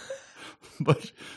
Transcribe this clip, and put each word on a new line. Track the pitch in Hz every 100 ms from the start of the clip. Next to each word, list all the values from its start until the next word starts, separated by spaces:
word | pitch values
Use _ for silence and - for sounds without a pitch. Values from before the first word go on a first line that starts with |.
| - 539
<laughs> | - - - - - -
but, | - - - - -